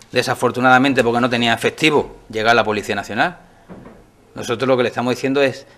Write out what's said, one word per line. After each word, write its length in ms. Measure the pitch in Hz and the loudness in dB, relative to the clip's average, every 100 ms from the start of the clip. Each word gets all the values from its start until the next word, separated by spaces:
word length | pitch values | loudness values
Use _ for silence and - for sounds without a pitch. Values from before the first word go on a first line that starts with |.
| - | -6
desafortunadamente, 920 | 123 127 120 123 123 127 127 139 131 | -4 -2 -2 -2 2 4 4 4 2
porque 180 | 117 117 | 2 0
no 80 | 123 | 0
tenía 240 | 120 120 | 0 0
efectivo, 640 | 113 113 - 156 147 - - - | 0 -2 0 2 2 -2 -8 -10
llegar 220 | 110 110 | -2 2
a 40 | 117 | 4
la 80 | |
Policía 300 | 107 104 98 | 2 -2 -4
Nacional. 440 | 101 - 107 170 170 - _ - - - - - _ _ - | -6 -4 -2 -2 -4 -20 _ -20 -20 -20 -20 -20 _ _ -12
Nosotros 320 | 117 113 131 | -8 -4 0
lo 80 | 123 | 0
que 80 | |
le 60 | 117 | 0
estamos 240 | 127 123 | -2 -2
diciendo 280 | 120 131 139 | -2 -2 0
es, 260 | 135 - - | 0 -2 -14